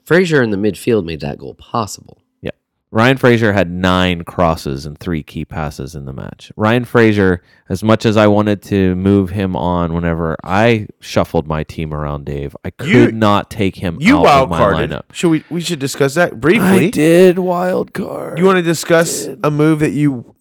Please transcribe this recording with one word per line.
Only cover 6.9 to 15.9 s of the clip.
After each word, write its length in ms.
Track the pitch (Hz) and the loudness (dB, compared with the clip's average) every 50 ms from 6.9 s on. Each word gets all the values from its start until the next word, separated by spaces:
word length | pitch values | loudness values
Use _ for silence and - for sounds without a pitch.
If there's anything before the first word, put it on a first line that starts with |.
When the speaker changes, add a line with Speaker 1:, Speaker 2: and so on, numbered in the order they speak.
| - 123 113 110 104 104 98 92 90 87 _ _ _ _ _ - | 2 4 6 6 6 4 4 2 2 0 _ _ _ _ _ -8
Speaker 2:
as 160 | 101 90 - | -8 -4 0
much 200 | 110 110 107 - | 0 0 2 2
as 120 | 117 101 | 2 2
I 100 | 110 107 | 4 4
wanted 360 | 107 101 104 104 107 104 95 - | 4 4 2 2 0 -2 -4 -4
to 340 | - 104 98 95 92 90 | -4 -2 0 2 0 0
move 340 | 90 92 98 101 101 95 87 | 0 2 2 2 2 2 0
him 240 | 90 104 98 92 92 | -4 -4 -4 -4 -4
on 400 | 58 65 90 90 87 85 82 82 | -4 -2 -2 -2 -2 -2 -2 -4
whenever 420 | 85 85 85 82 80 85 80 78 - - | -2 -2 -2 -2 -2 -4 -6 -6 -8 -6
I 460 | - 92 101 110 120 117 110 104 - - _ | -4 -2 0 2 2 2 0 -2 -8 -16 _
shuffled 480 | - - - 107 87 - - 85 73 | -12 -4 -2 -2 -2 0 -2 -4 -2
my 160 | 76 78 78 76 | -2 -4 -6 -6
team 320 | - - - 80 76 76 | -8 -10 -10 -10 -8 -8
around, 300 | 76 76 73 73 73 71 | -8 -6 -6 -8 -8 -8
Dave, 320 | 71 73 69 69 71 - - - | -10 -8 -8 -8 -10 -12 -12 -14
I 80 | 95 - - 120 | -14 -14 -10 -6
Speaker 3:
You, 220 | 151 208 123 120 | 0 4 4 4
Speaker 2:
could 80 | 110 113 | 4 2
not 340 | 110 110 104 104 98 - - | 0 2 2 2 2 0 -4
take 280 | - - 104 95 - | -6 -4 -4 -4 -4
him 220 | - - 90 82 - | -4 -8 -8 -6 -2
Speaker 3:
you 260 | 147 208 277 - - | 2 2 2 4 4
Speaker 2:
out 160 | 185 147 139 - | 4 4 4 2
of 60 | - | 0
my 80 | 87 80 | 0 0
Speaker 3:
wild-carded. 300 | 113 101 82 80 78 76 | 0 0 0 0 -2 -4
Speaker 2:
lineup. 120 | 76 - - _ - | -6 -10 -12 _ -10
Speaker 3:
Should 160 | - - 170 | -2 0 0
we, 140 | 160 151 - - | 0 0 -2 -6
we 100 | 156 175 | -8 -8
should 180 | 160 147 175 143 | -6 -6 -6 -6
discuss 360 | 135 135 | -6 -6